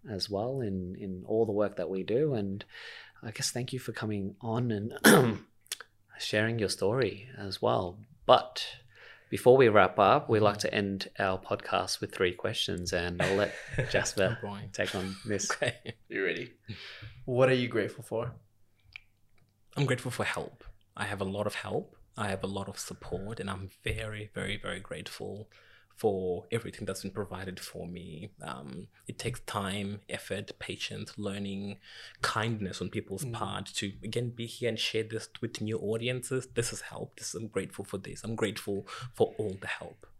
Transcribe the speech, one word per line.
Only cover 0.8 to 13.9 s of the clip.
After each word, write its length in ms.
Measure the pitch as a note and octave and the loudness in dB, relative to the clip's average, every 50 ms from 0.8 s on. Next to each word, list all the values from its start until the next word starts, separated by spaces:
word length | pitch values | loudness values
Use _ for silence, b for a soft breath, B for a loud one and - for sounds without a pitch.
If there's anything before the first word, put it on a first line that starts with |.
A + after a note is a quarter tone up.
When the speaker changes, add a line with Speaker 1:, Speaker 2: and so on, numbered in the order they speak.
| F2+ F2+ F#2 | -4 -6 -8
Speaker 1:
in 280 | - A2 F#2+ F#2 F#2 F2+ | -8 -8 -8 -8 -8 -2
all 180 | - G#2+ A2 A#2 | 0 4 4 4
the 60 | G#2+ | 4
work 240 | G2+ G#2 G#2 G2 G2 | 4 2 2 2 0
that 120 | - F2 D#2+ | -4 -4 -2
we 120 | F#2+ F#2+ | -2 -4
do. 320 | F2+ F#2+ G#2 B2+ D#3 D#3 C3+ | 0 2 2 2 4 2 2
And 300 | A2 G2+ G2 F#2+ G#2 - B B B B B B B B B B B | 0 0 -2 -4 -6 -8 B B B B B B B B B B B
I 80 | - A2+ | -12 -10
guess 200 | A2 - C3 - | -6 -2 -4 -2
thank 220 | - A#2+ B2 - | 0 -2 -4 -2
you 60 | - B2+ | -4 -6
for 140 | - - | -6 -6
coming 420 | A2 - - G#2+ G#2+ G2+ G2 F#2+ - - | -6 -2 -2 0 0 0 -2 -4 -6 -6
on 300 | - A#2 A2 A#2 B2+ A#2+ | -4 0 0 2 2 2
and 680 | A2 G2+ G#2 A#2 C3+ - - - G#3 D#3 C3 A#2 A2 G2 - _ _ _ _ - - - - | 2 0 0 -4 -6 8 10 10 10 12 8 6 2 -2 -8 _ _ _ _ -14 -12 -12 -12
<clears throat> 340 | _ _ _ _ _ - - | _ _ _ _ _ -12 -8
sharing 400 | - - - G#2+ G#2+ A2+ A#2 A#2 | -4 0 2 4 4 4 2 2
your 100 | G#2 F#2 | 2 0
story 580 | - - F#2+ F#2+ A2+ C3+ B2+ F#2+ F#2+ G2+ G#2 B2+ C3 - | 2 2 2 2 4 4 2 0 0 -4 -14 -14 -10 -8
as 220 | G2+ G2 F#2+ - | -6 -6 -4 0
well. 360 | - G#2+ A#2+ A#2 F#2+ F2 F2+ G#2 G#2+ _ - - - | 2 4 4 4 0 -2 -6 -10 -18 _ -20 -6 6
But 400 | - B2+ - - - - - - - - - - B B B B B B B B B | 8 8 8 8 2 -6 -8 -8 -8 -10 -14 -20 B B B B B B B B B
before 280 | - - - B2+ B2+ | -4 6 10 10 12
we 120 | C3+ C3+ A2+ | 12 12 10
wrap 300 | G#2 G#2 F#2 F2+ - - | 12 10 10 10 8 6
up, 300 | G2+ F#2+ A#2+ D3 C#3 B2 | 8 8 8 6 6 4
we 120 | A#2 G#2+ | 4 6
like 160 | G#2+ G#2 G2+ G#2 | 6 6 4 4
to 160 | - - - | -2 0 2
end 360 | A2 G2+ G2 G2 G2 - - - - | 2 2 2 0 -4 -6 -8 -2 0
our 200 | G2+ F#2+ F#2 F#2+ | 2 2 2 0
podcast 600 | - - G#2 - - - - F#2 F#2 F#2 - - | -2 -4 -4 -4 -2 0 2 2 2 0 -2 -4
with 120 | - G2 | -4 -8
three 200 | - - G2 F2+ | 0 2 2 2
questions, 600 | F2 - - G2+ A2+ - - - F#2 F2 F2+ F2 | 2 0 -2 -2 0 0 -2 0 -2 -2 -2 0
and 300 | F#2 F2 E2+ F2 F2 F2 | 0 0 0 0 0 2
I'll 140 | F2+ F#2 G2 | 2 4 4
let 180 | G2 G#2 - - - - - | 4 4 2 0 -8 -12 -4
Speaker 2:
<laughs> 180 | - - B2+ - | -2 -2 -2 2